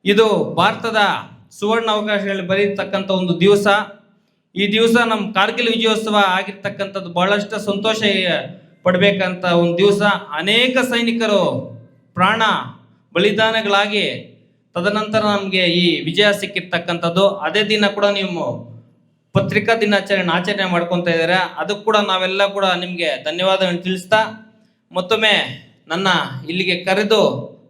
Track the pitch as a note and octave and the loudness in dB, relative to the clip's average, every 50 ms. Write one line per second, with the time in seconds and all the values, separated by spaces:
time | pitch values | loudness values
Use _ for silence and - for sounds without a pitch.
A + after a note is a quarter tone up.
0 | _ F#3+ G#3 G3+ A3+ G#3+ G3+ E3+ D3 - - D#3+ F3+ G#3 A3+ A3 - A3+ G#3+ G#3+ | _ 2 4 4 4 4 4 0 -2 -2 0 2 2 2 2 0 -6 -2 0 2
1 | G#3 F#3+ D3+ A2 F#2+ - - - - _ - - G3+ G#3 A3+ A#3 A3+ A3 G#3+ G#3+ | 2 2 0 -4 -8 -12 -20 -20 -20 _ -12 -6 -2 0 0 0 0 0 -2 -2
2 | G#3 A3 G#3 G3+ F#3+ G3 G3 F#3+ F3+ F3 F#3+ G3 G#3 G3+ G3 - F3+ - - F#3+ | -2 -2 -2 -2 -2 -4 -4 -6 -2 -2 0 0 0 0 -2 -4 -6 -4 -4 -6
3 | - - F#3+ F#3+ F#2 F3 F3 F3 F3+ G3+ G#3 G3+ - - G3 G#3+ G3+ - - - | -2 -2 -2 -2 0 -2 2 4 4 6 6 4 4 2 0 0 -2 -6 -14 -20
4 | _ _ _ _ _ _ _ _ _ _ _ F3+ G3+ G3+ G#3 A3 A#3 A#3 A3+ A#3+ | _ _ _ _ _ _ _ _ _ _ _ -2 -2 0 2 2 2 4 4 2
5 | A#3 A3+ A3 G#3+ G3 - - F#3+ G3+ A3 A3+ A#3 A#3+ A3+ A3+ A3+ A3+ A3 G#3+ G#3 | 2 0 -2 -4 -4 -2 0 0 0 0 0 -2 -2 -2 0 0 0 0 0 0
6 | G#3+ A3 G#3 G#3 G3+ F#3+ F#3 F#3+ G3 G3+ G3 - - G3 G3 - G3 G3 G3 G3 | -2 0 2 2 2 2 2 -2 -2 -6 -12 -10 -10 -10 -6 -6 -8 -8 -8 -10
7 | F3 E3+ E3+ F3 F3+ G3 G3+ G3+ G#3 - A3 G#3 - G3+ G3 G3+ G#3 A3 G#3+ A3 | -10 -6 -2 0 0 2 0 -2 -2 -6 -8 -6 -4 -4 -4 -2 0 -2 -2 0
8 | G#3+ G3+ G3 F#3+ F#3 F3 D#3+ C#3+ B2+ - - - - _ _ _ _ F3+ F3+ F3+ | 0 0 0 0 0 0 -2 -2 -4 -8 -16 -20 -20 _ _ _ _ 0 2 4
9 | G3 G3+ F#3+ F#3 F#3 F#3 F#3 F3+ F3+ F3+ F3 F3 F3 E3+ E3+ F3 G3 G3+ G3+ G3+ | 2 2 2 2 -2 -4 -4 -4 -2 2 2 2 2 2 2 4 4 4 4 4
10 | G#3 G#3 F#3+ F3 - - D3 D#3 E3+ G3 G#3+ A#3 B3 B3+ B3+ C4 B3+ B3 A#3+ A#3 | 2 0 0 0 -6 -8 -8 -4 0 2 2 4 2 2 2 0 0 0 -2 -2
11 | A#3 A#3 A3+ A3+ A3+ G#3+ G3+ F#3+ E3+ C#3+ - - - - - - - - _ _ | 0 0 0 -2 0 0 2 2 0 0 -2 -4 -8 -10 -18 -20 -20 -20 _ _
12 | _ _ _ F3 F3+ G3 A3 A3+ A3+ G#3+ F#3 C#3+ B2 - - - _ _ _ _ | _ _ _ 0 2 2 4 2 2 0 0 -2 -4 -10 -16 -20 _ _ _ _
13 | _ _ _ E3+ G3 G#3+ G3+ G#3+ A3 A3 A3+ A3 A3 G3+ G3 G3 G#3 G#3 G#3 G#3 | _ _ _ 2 2 2 2 2 2 2 2 0 0 2 2 2 2 0 -2 -2
14 | F3 C#3+ A#2+ D#3 - - - _ _ _ _ _ _ _ _ F3 F3 G#3 G3+ G#3+ | -2 -2 -4 -8 -12 -18 -20 _ _ _ _ _ _ _ _ -2 -2 0 0 -2
15 | G#3+ G#3+ G#3+ A3 G#3 G#3 G#3 G3+ G3 F#3+ F#3 F#3+ F3+ E3+ E3+ F3 F3 E3+ D#3 C#3+ | -4 0 0 0 2 2 0 0 -2 -2 0 0 2 2 2 2 2 2 0 0
16 | C#3 D#3+ E3 G3 G#3 G#3 G3+ G3+ G3 - - F#3 F3+ - F3 E3 - F3 E3+ E3+ | -4 -2 2 2 4 4 2 0 -4 -6 -8 -8 -6 -4 -6 -4 -4 -4 -4 -2
17 | E3+ E3+ E3 F#3 G3 - - - D3 D#3+ E3+ G#3 G#3+ G#3 A3 G#3 G#3 G3 G3+ G#3 | -2 -2 2 2 2 2 2 -2 -6 -2 0 0 0 0 0 0 0 0 0 0
18 | G3+ G3+ G3+ G3 G3 F3+ F3 E3 C#3+ A#2+ A#2 - - - - - _ _ _ _ | 0 0 0 -2 -4 -4 -4 -4 -6 -6 -6 -8 -12 -16 -20 -20 _ _ _ _
19 | _ _ _ _ _ _ - G3 G3 G3 G3+ G#3 G3+ A3 A3+ A3+ G#3 G#3 G#3 G3 | _ _ _ _ _ _ 0 0 0 2 0 0 2 2 2 2 2 2 2 0
20 | G3 - G3+ F#3+ F3+ F3 E3 F3+ F3 G#3+ G3+ G3 F#3+ F#3 F3 E3+ E3+ E3+ F3+ F3 | 2 0 -2 0 2 0 0 0 0 -2 -2 -2 -2 0 0 0 0 0 -2 -2
21 | F3 F3 E3 E3 E3 E3 F3+ F#3 F3+ E3 - D3+ D#3+ F3 G#3 G#3 G#3 A3 G#3+ G#3 | 0 0 0 2 2 2 2 0 0 -2 -4 -6 -4 -4 -4 -4 -2 2 2 2
22 | G3+ G3 F#3 F#3 F#3 F#3 F#3+ G3 G3+ G3+ G3 G3 G3 F#3+ F3+ F3 F3+ F3+ F3+ E3+ | 2 2 0 0 0 -2 2 0 0 0 2 0 0 0 0 0 -4 -6 -4 -4
23 | E3+ D#3 C3+ B2+ - D3+ D#3+ F3 F#3 F#3+ F#3+ F#3+ F#3+ F3+ F3 E3+ F3 F#3 F#3 F#3 | -2 -2 -2 -2 -4 -6 -4 0 2 2 2 2 2 0 -2 -4 -4 -4 -6 -6
24 | - - A3 G#3+ A3 G#3+ - - - - _ _ _ _ _ _ _ _ E3+ F3+ | 0 2 2 2 2 0 -6 -16 -20 -20 _ _ _ _ _ _ _ _ -8 -8
25 | F3+ F3+ A3 G#3+ A3 G#3+ G3+ E3+ C3+ B2 B2+ - - - _ _ _ - D#3+ F3+ | -2 0 0 2 2 2 2 2 0 -4 -8 -14 -18 -20 _ _ _ -6 -4 -2
26 | G3 F#3+ F3+ D#3+ C#3 B2+ B2+ C3 C3 D3+ E3+ F#3 F#3 F#3 F3+ F3 - F#3+ F#3+ G3+ | 0 2 0 0 -2 -4 -8 -10 -8 -6 -6 -4 -2 -2 -2 -2 -2 -2 0 0
27 | G#3+ G3+ A3+ G3+ - - - - - - - - _ | 2 2 2 2 2 0 0 -4 -10 -14 -18 -20 _